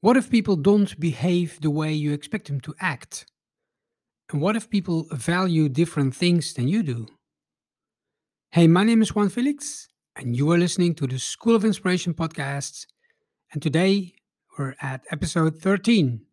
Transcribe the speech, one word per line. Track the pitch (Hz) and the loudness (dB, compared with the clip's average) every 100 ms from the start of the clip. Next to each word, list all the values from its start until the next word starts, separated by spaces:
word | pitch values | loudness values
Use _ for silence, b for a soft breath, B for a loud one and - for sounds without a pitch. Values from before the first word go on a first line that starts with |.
what | 190 247 | 4 2
if | 240 | 4
people | 233 214 185 | 0 2 2
don't | 147 208 202 - | 4 4 2 -2
behave | 165 131 165 175 170 - | -4 -2 0 0 -2 -4
the | 151 | -2
way | 147 156 | -2 -2
you | 151 147 | -2 -2
expect | 147 - 202 - | -4 -6 -10 -6
them | 143 | -8
to | - - | -8 -6
act? | 185 135 - - - _ _ _ _ _ _ _ _ _ _ | -4 -6 -10 -18 -18 _ _ _ _ _ _ _ _ _ _
And | 147 | -4
what | 160 220 | -2 -2
if | - | -2
people | 202 175 165 160 | -4 -2 -4 -4
value | 143 113 180 185 165 151 | -8 -2 0 0 2 0
different | 127 165 - 139 127 | 0 -2 0 -2 0
things | 175 175 - | 2 2 0
than | - 123 | -4 -2
you | 202 | 0
do? | 170 117 110 _ _ _ _ _ _ _ _ _ _ _ _ _ _ | -2 -6 -8 _ _ _ _ _ _ _ _ _ _ _ _ _ _
Hey, | - 165 | 4 6
my | 170 | 6
name | 208 226 | 4 4
is | 220 | 2
Juan | - 202 | 2 0
Felix, | 214 262 285 - - - _ _ - | 0 -2 -4 -8 -14 -18 _ _ -12
and | 123 | -6
you | 120 147 | -2 2
are | 170 | 2
listening | 175 - 175 | 2 0 0
to | 160 135 | 0 -4
the | 127 | -4
School | - - 226 | -8 -6 2
of | 226 | 2
Inspiration | 214 202 185 180 175 | 2 0 -2 -2 -2
podcast. | 165 165 - 139 139 - - - _ _ _ _ _ _ | -4 -6 -6 -8 -6 -8 -14 -20 _ _ _ _ _ _
And | 147 | -6
today, | 151 147 190 196 180 _ _ _ _ - | -2 2 2 2 -2 _ _ _ _ -10
we're | 139 131 | -10 -8
at | 135 131 - | -10 -10 -10
episode | 151 165 170 160 160 | -8 -4 0 0 0
thirteen | 185 196 196 233 143 113 - | -2 -2 2 2 2 -2 -10